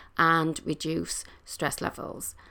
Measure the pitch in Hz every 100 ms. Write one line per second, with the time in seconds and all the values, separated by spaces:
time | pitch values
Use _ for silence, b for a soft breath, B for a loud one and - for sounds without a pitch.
0 | B - 165 165 160 156 160 151 156 165
1 | 170 - - b - - 147 - - -
2 | - - - - b